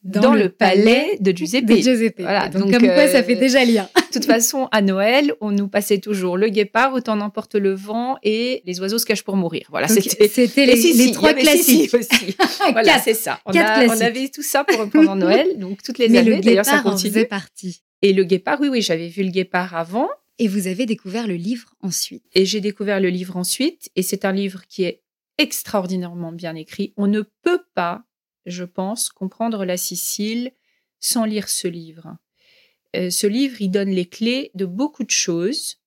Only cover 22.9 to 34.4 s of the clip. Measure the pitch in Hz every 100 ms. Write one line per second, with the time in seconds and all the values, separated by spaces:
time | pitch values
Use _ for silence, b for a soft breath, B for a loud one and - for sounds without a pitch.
22.9 | 196 185 180 185 180 180 - 285 339 -
23.9 | - 185 196 196 190 196 190 _ - 180
24.9 | - _ _ _ - 302 - - 208 180
25.9 | 185 175 175 165 170 170 160 156 - 196
26.9 | - 202 214 208 _ 349 359 _ - 170
27.9 | 196 _ _ _ _ 180 180 180 - 190
28.9 | 233 - _ 190 _ 233 220 185 180 -
29.9 | 175 - - 208 233 247 _ _ _ _
30.9 | _ - 240 220 214 196 - 180 170 160
31.9 | 160 160 170 _ _ _ _ _ _ _
32.9 | - 180 180 208 226 277 233 196 202 196
33.9 | 190 180 - 226 254